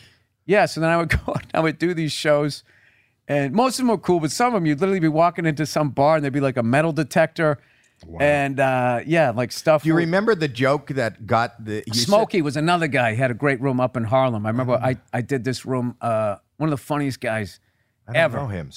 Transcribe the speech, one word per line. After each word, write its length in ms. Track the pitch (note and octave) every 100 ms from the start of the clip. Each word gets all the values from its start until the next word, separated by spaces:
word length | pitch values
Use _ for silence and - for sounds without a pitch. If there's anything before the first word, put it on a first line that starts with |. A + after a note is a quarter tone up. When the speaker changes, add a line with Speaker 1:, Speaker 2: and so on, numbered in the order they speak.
| - _ _ _ -
Speaker 1:
yeah, 180 | G3+ E3
so 140 | -
then 100 | D#3+
I 60 | E3+
would 120 | E3
<laughs> 160 | - -
go 60 |
and 120 | - -
I 60 | -
would 180 | D#3+ D3
do 160 | E3+
these 160 | E3 D#3
shows, 520 | - D#3+ D3 D3 - _ _ _ _ _ _ -
and 240 | C#3+ C#3
most 220 | F3 C4
of 40 | A#3+
them 40 | B3+
were 100 | G#3
cool, 200 | - F3
but 100 | D3+
some 160 | - A#3+
of 40 |
them 120 | A3+ D#3+
you'd 140 | C#3+
literally 180 | F#3+ G3
be 80 | D#3+
walking 360 | D#3 E3+ E3+ E3
into 200 | C#3+ D#3
some 240 | - D3
bar 240 | A#2 C#3+ D#3+
and 80 |
there'd 80 | C#3+
be, 80 | C#3
like, 160 | C#3 B2+
a 60 |
metal 300 | A#2 C3+ D#3+
detector. 680 | D3+ C#3+ D#3+ D#3+ - D#3+ C#3+ _ _ _ _ E2+
Speaker 2:
Wow. 120 | E2
Speaker 1:
And, 380 | C#3+ D3 C#3 C3+
uh, 400 | C3+ B2+ B2 A#2+ A2+
yeah, 240 | E3+ D3
like, 220 | A2 B2
stuff 300 | - - D#3
Speaker 3:
Do 60 | D#3
you 60 |
Speaker 1:
with 100 | D#3+
Speaker 3:
remember 300 | E3 F3+ A3
the 140 | G3+ D#3
joke 400 | A2+ C3 C#3+ -
that 360 | C3+ A2+ - G#2
got 380 | A2+ A#2+ -
the, 180 | G#2+ G#2+ -
you 60 |
said 120 | A#2 A#2+
Speaker 1:
Smokey 360 | G#3 A3+ G3+
was 140 | D3 C#3+
another 300 | D#3+ F3 D#3+
guy. 240 | C3 A#2+
He 40 | A2
had 120 | C3
a 40 |
great 260 | A2+ C#3+ C3+
room 180 | C#3 B2+
up 160 | B2+ B2+
in 80 |
Harlem. 420 | A2+ C3 C3 A2+ G#2+
I 40 |
remember 240 | A#2 B2+
Speaker 3:
Oh. 100 | A#2+
Speaker 1:
I, 120 | B2 B2 _
I 80 | A#2+
did 240 | A#2+ C#3
this 220 | A2+ B2 -
room, 300 | B2+ B2 A#2+
uh, 360 | A#2 A2 G#2+ G2 _ -
one 120 | D#3
of 20 |
the 120 | C#3+
funniest 380 | - D3 C#3+ B2
guys 400 | A#2+ A2 G2 - _ _ _ _ -
Speaker 3:
I 60 |
don't 100 | B2+
Speaker 1:
ever, 140 | E3 B2+
Speaker 3:
know 80 | C#3
him. 240 | G2 D2